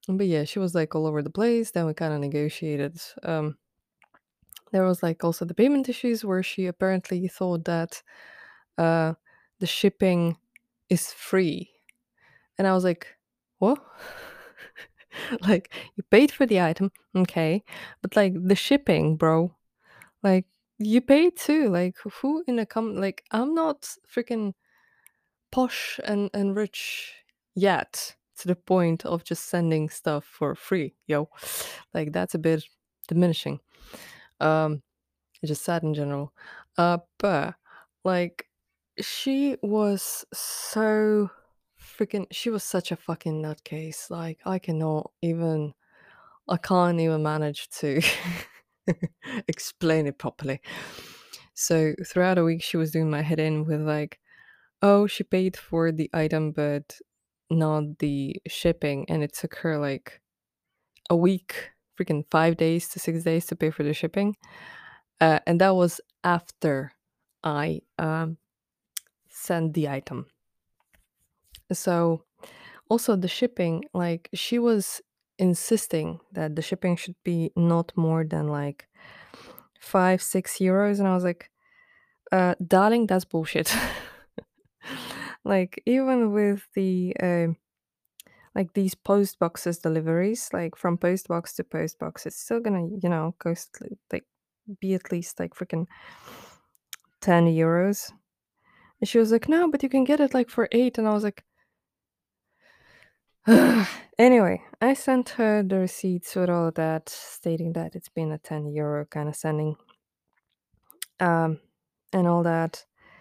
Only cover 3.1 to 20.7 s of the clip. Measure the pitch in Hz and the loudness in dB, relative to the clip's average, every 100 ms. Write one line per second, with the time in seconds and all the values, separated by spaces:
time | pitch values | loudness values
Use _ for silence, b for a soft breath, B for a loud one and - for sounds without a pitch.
3.1 | - - 160 151 147 _ _ _ _ _ | -12 -6 -4 -4 -8 _ _ _ _ _
4.1 | _ _ _ _ - _ 190 185 180 170 | _ _ _ _ -20 _ 2 2 2 -2
5.1 | 165 170 - 170 - 254 285 254 240 247 | -2 -2 -4 -4 2 4 2 -2 -2 -2
6.1 | 220 202 185 185 - 180 - 190 185 - | -2 -2 -2 -2 -4 -6 -2 0 0 -2
7.1 | 180 180 - 185 170 170 170 170 - - | -4 -4 -4 -2 -2 -2 -4 -4 -10 -20
8.1 | B B B B B B - 165 165 160 | B B B B B B -2 2 2 0
9.1 | 160 _ b b - 180 - 202 - 190 | -4 _ b b -8 -4 0 0 2 2
10.1 | 175 170 165 _ _ _ _ - 180 - | 2 0 -2 _ _ _ _ -2 -2 -2
11.1 | - - 190 175 165 180 _ _ _ _ | -12 -2 0 0 -2 -10 _ _ _ _
12.1 | _ b b b - 190 185 180 170 - | _ b b b -2 2 4 2 0 -6
13.1 | - _ _ _ - 196 285 B B B | -20 _ _ _ 0 2 2 B B B
14.1 | B B B B B B B B _ _ | B B B B B B B B _ _
15.1 | - - 233 185 190 - B B B - | -14 -8 -2 2 2 2 B B B 6
16.1 | 214 285 - 247 190 165 170 190 - _ | 8 8 4 2 4 2 2 -2 -4 _
17.1 | 185 180 170 160 202 - B B B - | 0 0 2 0 0 -4 B B B 0
18.1 | 214 196 180 185 196 - 277 - 160 151 | 2 4 2 2 2 4 2 4 2 2
19.1 | 156 160 160 175 - _ _ b b b | 2 4 4 2 -4 _ _ b b b
20.1 | b 202 185 - _ _ | b 2 2 0 _ _